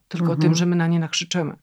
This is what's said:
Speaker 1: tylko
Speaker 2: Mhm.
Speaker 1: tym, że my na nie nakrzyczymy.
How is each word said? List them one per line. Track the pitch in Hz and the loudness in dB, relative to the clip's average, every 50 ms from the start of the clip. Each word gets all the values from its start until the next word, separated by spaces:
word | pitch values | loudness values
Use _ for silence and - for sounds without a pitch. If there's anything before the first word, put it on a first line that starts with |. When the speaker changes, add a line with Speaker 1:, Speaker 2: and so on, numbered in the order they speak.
| _ _ | _ _
Speaker 1:
tylko | - 165 175 | -6 -2 -2
Speaker 2:
Mhm. | 165 - 139 | 0 0 2
Speaker 1:
tym, | 156 151 160 | 4 4 4
że | 170 175 | 2 2
my | 175 175 | 0 0
na | 175 165 | 0 0
nie | 165 170 170 | 0 0 0
nakrzyczymy. | 160 160 - - 170 170 - 180 165 147 - - | -2 -2 -4 -6 -6 -4 -4 -4 -4 -4 -6 -10